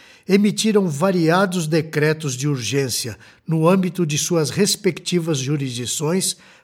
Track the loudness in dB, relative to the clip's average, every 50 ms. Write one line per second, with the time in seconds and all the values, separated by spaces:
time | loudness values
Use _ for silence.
0 | -20 -20 -20 -18 _ 2 4 4 4 4 2 2 0 2 2 2 2 2 0 0
1 | 0 2 2 2 2 4 4 4 2 2 0 -4 -2 0 0 0 0 0 -2 0
2 | 2 2 0 0 -4 -6 -6 -4 -2 -2 -2 -2 -2 -2 -2 -2 -2 -2 -4 -6
3 | -6 -8 -10 -12 -16 -20 -20 _ _ -4 -2 2 4 4 4 4 2 0 -2 -2
4 | -2 -2 0 -2 -2 0 0 0 0 0 0 0 0 0 0 0 0 -2 -2 -2
5 | -6 -2 -2 -2 0 0 -2 -2 -2 -2 -4 -2 -4 -6 -6 -6 -6 -6 -6 -4
6 | -2 -2 -2 -2 -2 -4 -6 -8 -14 -20 -20 -20